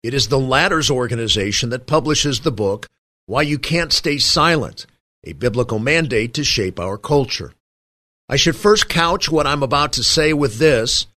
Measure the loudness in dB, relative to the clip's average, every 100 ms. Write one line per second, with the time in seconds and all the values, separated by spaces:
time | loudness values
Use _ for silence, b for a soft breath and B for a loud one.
0 | -2 -2 0 0 2 2 2 0 0 0
1 | -2 -2 -2 0 0 -2 -4 -6 0 0
2 | 2 0 0 -2 -4 -2 -2 -2 -10 _
3 | _ _ -6 -2 0 -2 -2 -2 0 0
4 | 0 0 2 2 4 2 -2 -10 -20 _
5 | _ _ -18 -4 -2 0 -2 -2 0 0
6 | 0 0 -2 -4 -2 0 -2 -4 -8 -8
7 | 0 0 2 -6 -10 _ _ _ _ _
8 | _ _ -4 0 0 2 2 4 2 0
9 | 0 0 0 0 0 0 0 0 0 0
10 | 0 2 2 2 0 2 4 4 2 -2
11 | -4